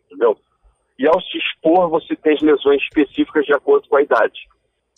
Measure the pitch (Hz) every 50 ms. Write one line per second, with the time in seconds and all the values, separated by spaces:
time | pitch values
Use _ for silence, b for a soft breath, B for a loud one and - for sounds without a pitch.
0 | _ _ - 95 113 113 104 - _ _ _ _ _ _ _ _ _ _ _ -
1 | 131 156 - 180 - - - 330 - - - - - - 175 185 180 - - -
2 | - - - - - 156 151 143 151 156 147 - - 139 143 139 - - - 156
3 | 143 - - - 147 - - 156 139 - 143 139 - - 214 - - _ 143 139
4 | 147 - 127 113 107 - - - - - _ _ _ _ _ _ _ _ _